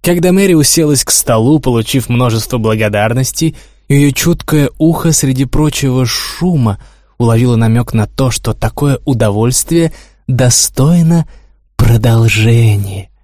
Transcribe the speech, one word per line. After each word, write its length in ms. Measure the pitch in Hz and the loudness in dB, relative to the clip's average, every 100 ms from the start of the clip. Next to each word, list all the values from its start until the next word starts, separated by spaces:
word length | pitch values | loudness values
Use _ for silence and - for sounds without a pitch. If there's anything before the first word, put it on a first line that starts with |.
Когда 300 | - 175 180 | 0 0 2
Мэри 240 | 185 196 165 | 2 2 2
уселась 480 | 143 - 156 135 | 2 0 0 0
к 80 | - | 0
столу, 480 | - - 113 117 151 | -4 0 0 2 0
получив 500 | 131 117 113 139 - | 0 -2 -2 -4 -2
множество 480 | 123 123 113 - 127 | -2 0 -2 -4 -4
благодарностей, 960 | 110 110 107 104 110 117 127 - 160 160 - _ _ | -2 -2 -2 0 -2 -2 -4 -2 -4 -4 -20 _ _
её 220 | 143 143 | 2 2
чуткое 600 | 135 170 175 - 156 139 - | 0 -2 -2 -2 0 0 0
ухо 320 | 156 165 165 | 0 2 0
среди 340 | 151 135 131 135 | 0 0 -2 -2
прочего 580 | - 151 - 139 127 | 0 -2 -2 -2 0
шума 760 | 127 - - - 175 165 113 98 - _ _ _ | -2 -4 -10 -4 -2 0 0 -4 -10 _ _ _
уловило 360 | 120 113 123 117 | 0 2 2 2
намёк 380 | 113 117 120 | 2 0 0
на 140 | 117 120 | -2 -4
то, 240 | - 131 | -2 -2
что 220 | - - | -2 -6
такое 460 | 107 113 - 143 135 - | -4 -6 -2 -2 -2 -2
удовольствие 880 | 120 113 101 117 131 - 170 160 - - _ - | -2 0 0 -2 -2 -2 0 -2 -6 -20 _ -4
достойно 1000 | 123 127 - - - 139 175 165 170 160 - _ _ _ - | 0 2 0 -2 0 2 2 2 2 -2 -10 _ _ _ 0
продолжения. 1400 | 113 117 117 113 113 104 110 117 117 101 98 98 - _ | 2 4 2 2 2 2 2 4 2 0 -4 -10 -14 _